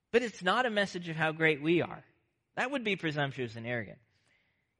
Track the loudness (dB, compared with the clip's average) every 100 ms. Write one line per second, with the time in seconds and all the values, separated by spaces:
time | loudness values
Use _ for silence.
0 | _ 2 2 0 2 2 2 0 0 -2
1 | -6 -2 0 4 2 4 2 2 2 -4
2 | -14 _ _ _ _ -4 -2 -2 -2 -2
3 | -2 -2 -2 -2 -6 -6 -6 -4 -6 -12
4 | _ _ _ _ _ _ _